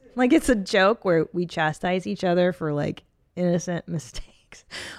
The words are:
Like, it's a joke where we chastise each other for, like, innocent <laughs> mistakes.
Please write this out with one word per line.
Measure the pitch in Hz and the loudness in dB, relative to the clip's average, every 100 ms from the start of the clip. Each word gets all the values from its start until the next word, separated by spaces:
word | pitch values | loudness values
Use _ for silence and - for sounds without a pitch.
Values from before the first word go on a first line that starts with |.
| - 240 | -10 0
Like, | 254 | 4
it's | 311 - | 4 4
a | 220 | 0
joke | 190 202 190 233 190 | 2 4 4 2 2
where | 165 156 | 2 0
we | 175 175 | -4 -4
chastise | - 156 156 180 185 202 | -2 -2 -2 -2 -2 -4
each | 196 185 | -4 0
other | 175 180 | 2 2
for, | 175 156 | 0 -4
like, | 147 151 - _ _ _ - | -2 -4 -6 _ _ _ -4
innocent | 180 180 185 170 - | 0 0 -2 -8 -6
<laughs> | |
mistakes. | 165 - - - _ _ - - - - | -8 -8 -12 -12 _ _ -20 -18 -16 -14